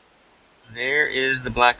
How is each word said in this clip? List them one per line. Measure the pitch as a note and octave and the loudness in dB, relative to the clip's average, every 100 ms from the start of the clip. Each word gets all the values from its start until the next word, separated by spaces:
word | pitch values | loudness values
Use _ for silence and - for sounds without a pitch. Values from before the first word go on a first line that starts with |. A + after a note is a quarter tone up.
| _ _ _ _ _ _ A#2 | _ _ _ _ _ _ -16
There | A2+ B2+ D3 D3 | -6 -2 0 0
is | B2+ C3 C3 | -2 -2 -2
the | B2 | -4
black | A#2 A#2+ | 2 2